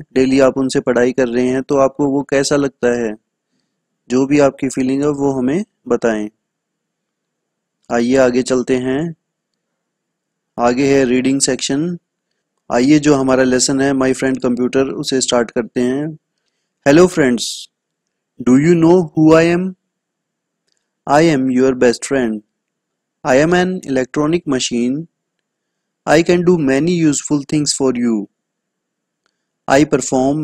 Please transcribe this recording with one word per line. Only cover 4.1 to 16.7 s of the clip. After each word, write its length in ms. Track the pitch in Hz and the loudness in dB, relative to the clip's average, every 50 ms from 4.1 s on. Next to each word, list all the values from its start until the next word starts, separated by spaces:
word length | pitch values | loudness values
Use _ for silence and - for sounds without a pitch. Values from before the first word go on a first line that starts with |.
| 123 131 139 | -2 0 0
भी 140 | 135 147 147 | 2 2 2
आपकी 300 | 143 135 - - 143 131 | 2 2 0 -2 -6 -6
फीलिंग 340 | - 139 131 127 135 139 143 | -4 -2 -2 -2 -2 -2 -2
है 60 | 147 | -2
वो 200 | 147 139 139 139 135 | -2 -2 -2 -2 -2
हमें 300 | 131 123 127 147 190 220 - _ _ _ 123 | -2 -2 -2 -2 -2 -4 -6 _ _ _ -4
बताएं। 420 | 120 113 - 117 110 107 107 107 - _ _ _ _ _ _ _ _ _ _ _ _ _ _ _ _ _ _ _ _ _ _ _ _ _ _ _ _ _ _ - | -2 -2 0 0 -2 -2 -4 -8 -12 _ _ _ _ _ _ _ _ _ _ _ _ _ _ _ _ _ _ _ _ _ _ _ _ _ _ _ _ _ _ -6
आइए 260 | 123 120 120 123 131 135 | -4 -2 0 0 2 2
आगे 260 | 131 123 120 127 127 | 2 2 2 0 -2
चलते 340 | - 131 127 120 135 131 127 | 0 -2 -2 -2 -2 -2 -2
हैं, 380 | 127 131 131 139 165 170 160 - _ _ _ _ _ _ _ _ _ _ _ _ _ _ _ _ _ _ _ _ _ _ _ _ _ _ _ - | -2 -4 -4 -4 -4 -6 -8 -12 _ _ _ _ _ _ _ _ _ _ _ _ _ _ _ _ _ _ _ _ _ _ _ _ _ _ _ -2
आगे 360 | 120 123 123 127 143 139 139 | 0 0 2 2 2 2 2
है 120 | 139 135 | 2 2
रीडिंग 360 | 120 123 127 123 131 135 139 | 2 0 0 0 0 -2 -2
सेक्शन। 560 | - 143 127 - - - 135 143 160 180 175 170 _ _ _ _ _ _ _ _ _ _ _ _ _ - | -2 -2 -2 -4 -4 -4 -4 -4 -4 -4 -6 -10 _ _ _ _ _ _ _ _ _ _ _ _ _ -4
आइए 300 | 120 120 127 139 151 151 | -2 0 2 4 4 4
जो 160 | 139 147 147 | 4 2 2
हमारा 280 | 135 135 131 127 127 131 | 2 2 0 2 2 2
लेसन 380 | 127 127 127 123 - 139 135 | 2 2 0 0 0 -2 0
है 120 | 135 139 139 | 0 0 0
My 200 | 135 131 131 127 | 0 0 -2 -2
Friend 320 | - 135 135 131 123 - | -2 -2 -4 -4 -2 -2
Computer 440 | 127 123 117 123 123 - 135 135 131 - | -4 -2 -2 -2 -2 0 0 -2 -2 -4
उसे 280 | - 151 - 135 131 | -8 -6 -4 -4 -4
स्टार्ट 300 | 120 - 127 120 117 - | -2 0 0 -2 -2 -2
करते 300 | - 123 113 - - 127 | -4 -6 -8 -6 -4 -4
हैं। 260 | 123 123 131 143 151 160 156 - _ _ _ _ _ _ _ _ _ _ | -4 -2 -2 -4 -6 -8 -10 -14 _ _ _ _ _ _ _ _ _ _